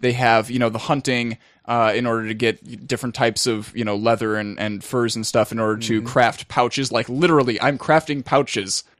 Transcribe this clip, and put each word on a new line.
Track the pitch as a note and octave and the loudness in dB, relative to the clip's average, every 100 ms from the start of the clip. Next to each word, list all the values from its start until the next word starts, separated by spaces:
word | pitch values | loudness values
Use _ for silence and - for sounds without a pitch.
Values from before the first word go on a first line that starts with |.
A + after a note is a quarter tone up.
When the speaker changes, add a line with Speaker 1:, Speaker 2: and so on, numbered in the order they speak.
Speaker 1:
They | B2 | -2
have, | B2 B2 A2+ A2 | 2 4 4 2
you | B2 | 0
know, | A#2 | 0
the | A2 | -2
hunting, | - C#3+ C3+ B2 A#2+ A2+ _ _ - | -2 -2 0 -2 -4 -8 _ _ -4
uh, | A#2+ A2 G#2 | 2 2 2
in | A#2+ | 0
order | A#2 A2 | -2 -4
to | |
get | A2 A#2 - - A#2+ - | 0 0 0 -8 -16 -6
different | A#2 B2 - | -4 -4 0
types | A#2+ G#2+ B2+ | 0 2 -2
of, | A2 G#2 - | -2 -4 -6
you | A2 | -4
know, | G#2 | 0
leather | A2+ A2+ A2+ G#2+ | 2 2 0 -2
and, | G#2 - | -4 -6
and | G#2+ G2+ | -6 -6
furs | - B2+ A#2+ A#2 | -4 -2 -2 -2
and | G#2+ | -2
stuff | A#2+ G#2+ | 0 0
in | A2+ | 0
order | A2 G#2+ | -2 -2
to | A2+ A2+ | 0 -2
Speaker 2:
Mm-hmm. | A#2 | 0
Speaker 1:
craft | C3+ A#2 - - | 4 4 2 -4
pouches. | - A#2+ - C3 | 0 0 0 -2
Like, | A#2 A2 | -2 -2
literally, | C3 F3 D3+ B2 A2 | 0 4 4 2 2
I'm | D#3+ C#3 | 0 0
crafting | - D#3 - C#3+ - | 2 2 2 -4 0
pouches, | C#3+ C3 C#3 G#2+ - - _ | 0 2 -2 -4 -6 -8 _